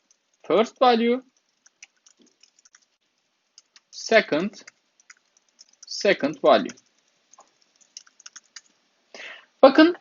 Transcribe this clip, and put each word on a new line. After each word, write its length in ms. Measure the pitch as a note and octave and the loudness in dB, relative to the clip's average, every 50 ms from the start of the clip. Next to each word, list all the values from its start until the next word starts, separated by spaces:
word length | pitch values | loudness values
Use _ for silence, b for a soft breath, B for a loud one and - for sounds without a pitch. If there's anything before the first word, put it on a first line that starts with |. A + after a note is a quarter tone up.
| _ _ _ _ _ _ _ _ - | _ _ _ _ _ _ _ _ -6
First 400 | - D3+ F#3+ A3+ - - - C4+ | -2 0 0 0 -2 -2 0 0
value. 400 | B3 A#3+ A3+ A#3 A#3 A#3+ C4 - _ _ _ _ _ _ _ _ _ _ _ - - _ _ _ - _ _ _ _ _ _ _ _ _ _ _ _ _ _ _ _ _ _ _ _ _ _ _ _ _ _ _ _ _ - _ _ _ _ _ _ | 2 2 2 0 -2 -4 -4 -8 _ _ _ _ _ _ _ _ _ _ _ -20 -20 _ _ _ -20 _ _ _ _ _ _ _ _ _ _ _ _ _ _ _ _ _ _ _ _ _ _ _ _ _ _ _ _ _ -20 _ _ _ _ _ _
Second. 600 | - - - - A#3 A3 G3 - D3+ D3+ F3+ G#3+ - - - - - _ _ _ _ _ _ - - _ _ _ _ _ _ _ _ - - _ _ _ - | -20 -18 -6 -2 0 0 0 0 -4 -6 -6 -6 -10 -16 -20 -20 -20 _ _ _ _ _ _ -20 -20 _ _ _ _ _ _ _ _ -20 -20 _ _ _ -20
Second 480 | - - - - G#3 F3+ - - - D#3+ - - | -16 -10 -4 -2 -2 -2 -2 -4 -8 -6 -2 2
value. 340 | D#3 C3 G#2+ - - - _ _ _ _ _ _ _ _ _ _ _ _ _ _ _ _ _ _ _ _ _ _ _ _ - - _ _ _ - - - - - _ _ - - _ _ _ _ _ _ _ _ _ B B B B B B B B _ _ - | 2 2 2 0 -4 -12 _ _ _ _ _ _ _ _ _ _ _ _ _ _ _ _ _ _ _ _ _ _ _ _ -20 -20 _ _ _ -20 -20 -20 -20 -20 _ _ -20 -20 _ _ _ _ _ _ _ _ _ B B B B B B B B _ _ 4
Bakın 340 | C4+ C4+ D#4 D#4+ F4 F4 - | 4 6 4 4 2 2 -4